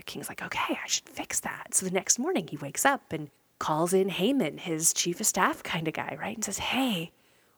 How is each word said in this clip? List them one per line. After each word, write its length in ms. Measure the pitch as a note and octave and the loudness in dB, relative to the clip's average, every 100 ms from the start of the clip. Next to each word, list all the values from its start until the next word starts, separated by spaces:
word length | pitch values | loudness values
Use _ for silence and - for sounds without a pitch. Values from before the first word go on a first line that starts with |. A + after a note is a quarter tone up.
| - | -8
king's 220 | - - | -10 -10
like, 140 | - | -8
"Okay, 360 | G3 - - D#4 | -6 -4 -2 -4
I 40 | - | -2
should 220 | - - | -4 -4
fix 320 | - D4+ - | -12 -6 -4
that." 340 | - - - | -4 -8 -2
So 100 | - | 0
the 80 | F#3 | 2
next 260 | F3+ - - | 0 2 0
morning 280 | D4 F4 D#3+ | 2 0 -2
he 80 | D#3 | -6
wakes 300 | C#3+ - C4+ | -8 2 4
up 260 | C4+ - | 4 -2
and 180 | D#3+ D3 _ _ - | -6 -6 _ _ -6
calls 340 | - D#3 F3 | 0 2 4
in 160 | F#3+ F#3+ | 4 4
Haman, 480 | E3+ G3 C#4 E3 D3 | 2 2 4 2 0
his 360 | F3 D#3+ E3 | -4 2 2
chief 260 | - F3+ F3 | 2 0 0
of 60 | G#3+ | 0
staff 360 | - G3+ D#4+ | 4 4 2
kind 240 | - F3 D#3+ | -4 -2 -2
of 40 | |
guy, 220 | - - D3+ | -2 -4 -6
right? 180 | F3+ A3+ | -6 -6
And 80 | |
says, 140 | G3+ G3 | -6 -4
"Hey, 540 | - A#3+ C4 F#3+ E3 _ _ _ _ | 0 2 2 0 -2 _ _ _ _